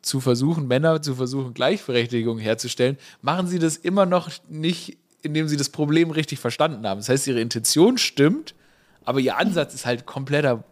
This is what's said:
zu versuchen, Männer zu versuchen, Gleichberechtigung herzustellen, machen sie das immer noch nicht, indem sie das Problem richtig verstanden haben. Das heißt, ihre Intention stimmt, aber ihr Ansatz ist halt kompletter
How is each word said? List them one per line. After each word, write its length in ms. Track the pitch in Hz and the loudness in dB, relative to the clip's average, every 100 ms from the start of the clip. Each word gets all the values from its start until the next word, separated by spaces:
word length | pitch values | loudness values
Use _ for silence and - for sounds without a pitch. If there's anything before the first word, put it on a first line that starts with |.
zu 200 | - 135 | -4 -2
versuchen, 480 | 131 120 139 165 135 | 0 2 2 0 0
Männer 340 | 127 160 160 | 2 2 0
zu 140 | 151 127 | -2 -4
versuchen, 360 | 127 139 131 | -4 -4 -8
Gleichberechtigung 840 | 117 131 202 - 120 117 120 117 113 | -2 0 0 0 0 0 0 -2 -2
herzustellen, 580 | 110 113 120 - 127 139 - - | -2 -2 -2 0 0 0 -10 -8
machen 260 | 135 170 180 | -4 -2 -2
sie 120 | 180 | 0
das 180 | 160 156 | 0 0
immer 300 | - 190 190 | -2 2 4
noch 240 | 180 165 - _ | 2 -2 -14 _
nicht, 480 | 156 160 170 - - _ _ | -4 -2 -4 -8 -18 _ _
indem 280 | 156 151 156 | -4 -2 0
sie 100 | 147 | 0
das 100 | 139 | -2
Problem 440 | - 147 156 165 | -2 2 4 4
richtig 260 | 156 151 139 | 0 -4 -4
verstanden 480 | 120 - 156 127 110 | -4 0 0 0 -6
haben. 140 | 98 | -6
Das 100 | 104 | 0
heißt, 160 | 135 135 | 0 2
ihre 140 | 120 | -2
Intention 580 | 117 117 113 - 190 254 | 0 -2 0 4 4 4
stimmt, 560 | - - 143 262 320 - _ _ _ _ | -2 4 4 4 -4 -18 _ _ _ _
aber 140 | - 131 | -4 0
ihr 160 | 127 101 | 0 0
Ansatz 380 | 196 170 143 | 0 0 -2
ist 100 | 127 | -4
halt 220 | 123 120 - | -4 -4 -6
kompletter 580 | - 135 143 143 117 - | -10 -2 0 2 0 -4